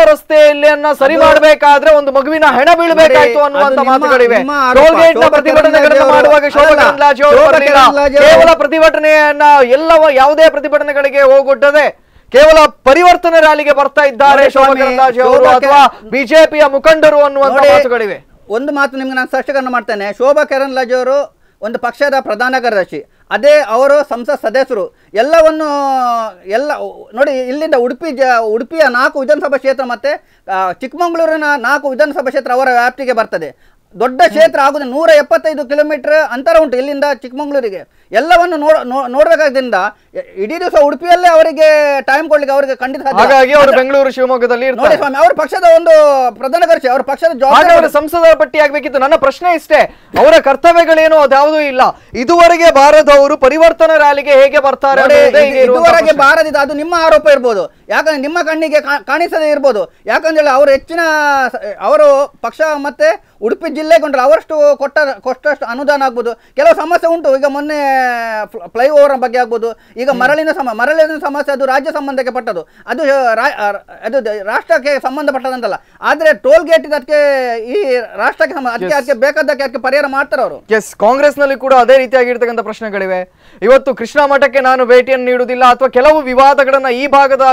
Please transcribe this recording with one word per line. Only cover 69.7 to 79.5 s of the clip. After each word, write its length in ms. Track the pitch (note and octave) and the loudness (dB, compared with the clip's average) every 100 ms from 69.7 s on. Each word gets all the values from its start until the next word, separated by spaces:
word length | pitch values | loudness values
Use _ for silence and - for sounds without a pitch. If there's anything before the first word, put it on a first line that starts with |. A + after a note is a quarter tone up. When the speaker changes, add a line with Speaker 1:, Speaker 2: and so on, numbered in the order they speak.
| A3 _ - | -10 _ -8
Speaker 2:
ಈಗ 120 | C4 | -6
Speaker 1:
ಹ್ಮ್. 100 | B3+ | -2
Speaker 2:
ಮರಳಿನ 300 | B3+ D4+ D#4 | -2 0 -2
ಸಮ-, 240 | - C4 G#3+ | -6 -6 -4
ಮರಳಿನ 400 | B3 D#4+ D#4 D#4 | -2 0 -2 -4
ಸಮಸ್ಯೆ 360 | E4 C#4+ C#4+ | -8 -6 -6
ಅದು 120 | C4+ C4+ | -4 -2
ರಾಜ್ಯ 260 | C4+ C#4+ | -2 -4
ಸಂಬಂಧಕ್ಕೆ 420 | D4+ C#4 C4 B3+ | -8 -8 -8 -6
ಪಟ್ಟದ್ದು, 340 | B3+ A#3 F3 D3+ _ - | -8 -8 -10 -12 _ -10
ಅದು 160 | A#3+ D4 C#4 B3 A3+ | -6 -2 0 -2 -2
ರಾ-, 160 | C4+ A#3 G#3 G3+ - F3 G#3+ | -4 -4 -6 -6 -14 -14 -8
ಅದು 380 | A#3+ A3 G#3 G3 | -6 -6 -8 -8
ರಾಷ್ಟ್ರಕ್ಕೆ 540 | B3+ - D#4+ C4+ C4+ | -8 -4 -4 -2 -6
ಸಂಬಂಧಪಟ್ಟದಂತಲ್ಲ. 760 | C4 C4+ D4 C4+ C4 B3+ A3 E3 _ _ | -6 -6 -6 -6 -8 -8 -8 -10 _ _
ಆದ್ರೆ 320 | G#3+ D4+ D#4 | -4 -2 0
ಟೋಲ್ 320 | B3 B3+ D#4+ D#4+ | 0 2 2 2
ಗೇಟ್ 220 | D#4+ D4+ | -2 -2
ಅದಕ್ಕೆ 320 | D4 B3+ D4+ C#4+ C4+ B3 A#3 A3+ | -8 -4 -2 0 -2 -4 -8 -6
ಈ 300 | F4+ C#4+ B3 | -4 -2 -4
ರಾಷ್ಟ್ರಕ್ಕೆ 600 | G#3+ F#3 B3 - D#4 C#4+ | -6 -6 -4 -2 -4 -4
ಸಂಬಂಧ, 120 | B3 | -8
ಅದಕ್ಕೆ, 180 | A#3 - | -8 -4
Speaker 1:
ಎಸ್. 100 | D4 | -4
Speaker 2:
ಅದಕ್ಕೆ 180 | B3+ | -4
ಬೇಕಾದ್ದಕ್ಕೆ 500 | B3 C4+ D4 D4 | -2 -2 -2 -4